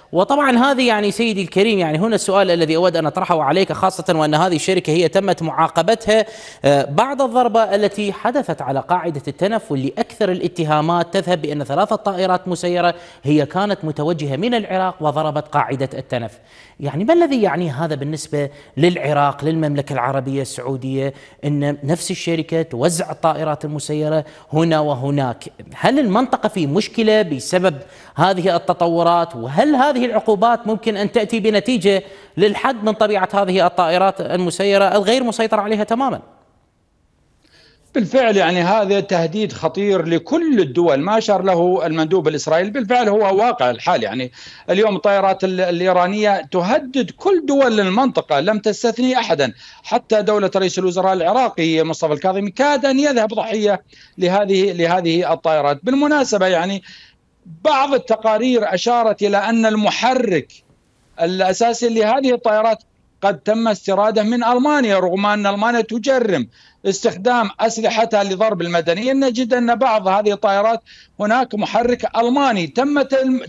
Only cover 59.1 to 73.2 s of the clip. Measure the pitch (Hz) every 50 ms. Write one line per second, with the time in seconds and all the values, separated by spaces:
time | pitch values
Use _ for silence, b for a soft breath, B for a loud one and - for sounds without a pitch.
59.1 | 202 - 202 202 202 202 196 220 233 226 226 220 214 214 208 190 - - 220 247
60.1 | 262 262 226 214 185 147 123 - - - _ _ _ _ _ _ _ _ _ _
61.1 | _ - 170 175 185 185 185 185 185 - 233 233 226 226 240 233 226 226 214 214
62.1 | 240 277 269 254 240 240 - 226 214 214 220 226 220 - _ _ _ _ _ _
63.1 | _ _ - 196 196 - - 208 220 226 226 226 208 - - 202 190 190 208 220
64.1 | 208 220 208 220 240 240 240 233 247 247 269 294 302 285 254 214 196 190 185 180
65.1 | 180 196 202 208 208 208 202 202 202 202 214 240 240 233 220 - 226 233 208 285
66.1 | 262 254 233 208 175 135 117 - b b b b b b b 196 190 - - 226
67.1 | 156 180 190 247 247 240 220 196 - - 214 226 226 220 220 247 226 214 226 226
68.1 | 220 202 202 196 190 180 220 220 208 170 170 170 175 170 160 170 170 196 233 262
69.1 | 269 269 269 262 226 240 262 220 262 247 240 233 240 208 262 240 220 214 185 190
70.1 | 190 208 208 208 202 202 - 202 196 202 208 226 233 220 - B B B B B
71.1 | B - 208 208 226 262 247 247 - 214 190 - 202 220 240 240 247 - 226 -
72.1 | - 220 240 240 254 294 285 262 226 190 165 147 - 240 269 294 294 285 269 269
73.1 | 269 269